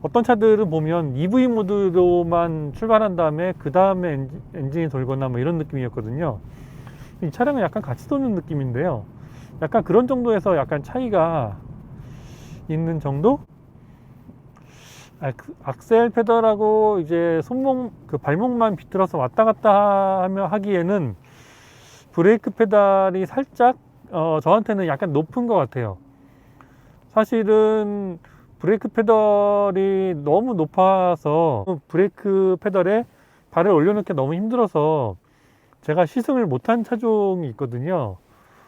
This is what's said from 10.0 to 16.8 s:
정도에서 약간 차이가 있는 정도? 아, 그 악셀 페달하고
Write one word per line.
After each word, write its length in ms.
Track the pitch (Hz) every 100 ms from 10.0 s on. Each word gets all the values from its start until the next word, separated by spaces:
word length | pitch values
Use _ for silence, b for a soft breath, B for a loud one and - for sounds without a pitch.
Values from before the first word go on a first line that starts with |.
| 254
정도에서 500 | 254 240 208 196 165
약간 260 | 131 147
차이가 760 | - 254 247 190 165 160 110 95 - - - - B B B B B B -
있는 320 | 160 165 160
정도? 400 | 143 139 202 285 - - - - B B B B B - - - B B B B B -
아, 120 | 135 -
그 180 | - -
악셀 480 | - - - 226 233
페달하고 880 | 240 220 233 226 208 214 214